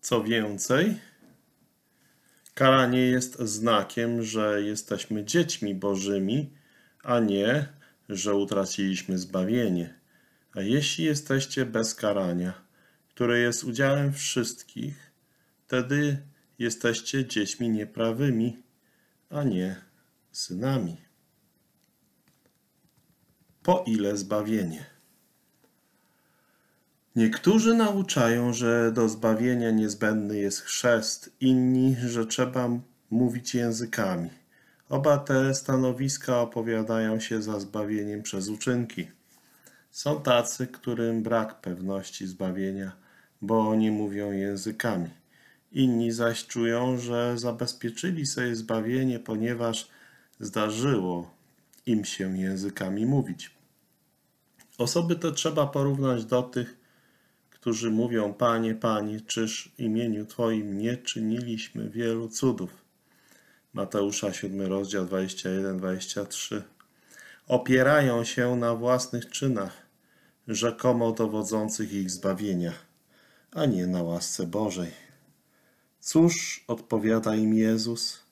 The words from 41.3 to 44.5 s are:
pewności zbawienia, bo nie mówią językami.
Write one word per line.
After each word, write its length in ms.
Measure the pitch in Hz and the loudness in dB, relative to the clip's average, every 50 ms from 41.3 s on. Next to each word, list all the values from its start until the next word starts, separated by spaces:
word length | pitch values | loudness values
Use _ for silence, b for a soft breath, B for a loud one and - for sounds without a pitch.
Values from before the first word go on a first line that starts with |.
| 117 113 110 110 - - | 0 0 0 -2 -8 -12
pewności 680 | - 95 87 87 92 95 98 98 92 - - - 98 | -8 -8 -8 -6 -6 -4 -4 -6 -6 -10 -12 -10 -10
zbawienia, 640 | 92 92 - 95 92 90 95 95 95 95 98 98 95 92 b b b b b b b b _ | -10 -6 -4 -4 -4 -2 -2 -4 -4 -4 -6 -8 -10 -12 b b b b b b b b _
bo 360 | 107 101 113 110 110 107 110 | -2 2 2 2 4 4 2
nie 160 | 110 110 107 | 4 4 2
mówią 400 | 107 107 107 101 98 101 104 101 | 2 0 -2 -2 -4 -4 -4 -2
językami. 800 | 101 98 98 101 | -2 -2 -2 -2